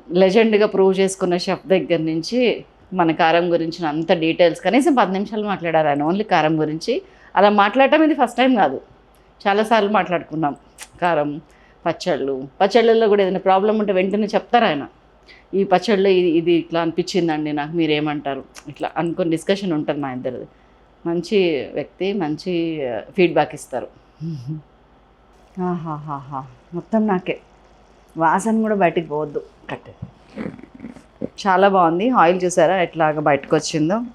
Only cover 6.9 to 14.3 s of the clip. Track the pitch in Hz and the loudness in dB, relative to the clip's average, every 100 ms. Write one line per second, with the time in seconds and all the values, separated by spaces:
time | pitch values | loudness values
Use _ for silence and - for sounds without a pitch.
6.9 | 311 - - - - 202 208 208 247 269 | -4 -6 -20 -6 2 4 4 2 4 4
7.9 | 311 311 311 233 - 262 240 151 131 - | 4 4 2 0 2 2 4 2 -2 -12
8.9 | _ _ _ _ _ 202 202 214 226 202 | _ _ _ _ _ -2 0 2 2 2
9.9 | 214 175 170 - 151 147 - _ - - | 0 0 -4 -4 -4 -4 -4 _ -20 -20
10.9 | - 175 156 147 147 - _ _ _ 175 | -4 -2 0 -2 -6 -14 _ _ _ -6
11.9 | 160 180 139 135 131 139 - 208 233 226 | -4 -2 -2 -2 -6 -6 0 2 4 6
12.9 | 226 220 202 190 185 190 190 214 214 208 | 4 4 4 2 0 2 2 2 0 0
13.9 | 185 190 202 208 | 0 0 0 -2